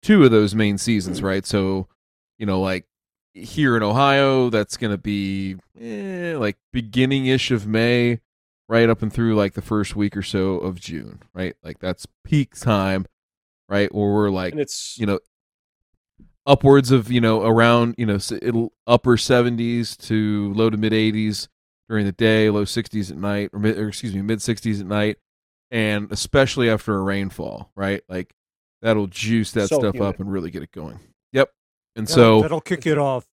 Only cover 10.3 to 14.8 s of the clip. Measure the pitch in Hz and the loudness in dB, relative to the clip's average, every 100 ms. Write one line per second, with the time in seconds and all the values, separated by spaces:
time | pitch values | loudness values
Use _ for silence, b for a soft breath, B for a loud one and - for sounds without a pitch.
10.3 | 101 95 92 92 90 - 82 52 - _ | -2 -2 -2 -6 -10 -12 -12 -14 -20 _
11.3 | 82 92 - 80 - 92 90 - _ - | -10 -10 -10 -18 -10 -8 -8 -12 _ -2
12.3 | 151 135 - - 104 95 95 95 _ _ | 0 0 -4 0 0 0 -4 -6 _ _
13.3 | _ _ _ _ 101 104 - 101 104 104 | _ _ _ _ -2 -2 0 0 2 2
14.3 | 95 92 151 139 - | 0 -4 -6 -6 -8